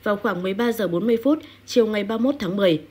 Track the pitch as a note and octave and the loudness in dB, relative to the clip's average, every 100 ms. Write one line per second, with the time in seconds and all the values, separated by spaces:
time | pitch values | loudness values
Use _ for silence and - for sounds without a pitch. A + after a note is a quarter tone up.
0 | A3 G#3 A3+ F3+ F#3 G3 A#3+ A3 F#3+ E3+ | -2 -2 -2 -2 -4 -2 -2 0 -2 0
1 | G#3+ A#3 C4+ D#4 - - - - A3 G#3+ | 0 2 2 0 -2 -20 -2 0 2 0
2 | G3+ A3 A#3+ C#4+ F#3 G3 G3 D#3 - | -4 -2 0 -2 -4 2 2 2 -2